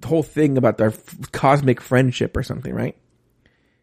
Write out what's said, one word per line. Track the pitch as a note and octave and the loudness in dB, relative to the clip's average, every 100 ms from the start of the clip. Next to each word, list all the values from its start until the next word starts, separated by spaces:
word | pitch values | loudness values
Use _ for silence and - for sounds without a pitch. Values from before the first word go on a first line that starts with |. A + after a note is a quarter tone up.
whole | B2 D#3+ | -2 -2
thing | C3+ - D3+ C3+ | 0 0 2 2
about | A#2+ G#2+ | 2 2
our | A2 | 0
f-, | - - - - | -2 -14 -18 -12
cosmic | - C3+ C#3+ C3+ A#2+ | -2 2 4 2 0
friendship | - B2+ C3 - - - | 0 2 2 0 -4 -4
or | |
something, | B2 - A#2+ | -6 -8 -8
right? | A#2 B2 - _ _ _ _ _ _ _ _ | -6 -8 -10 _ _ _ _ _ _ _ _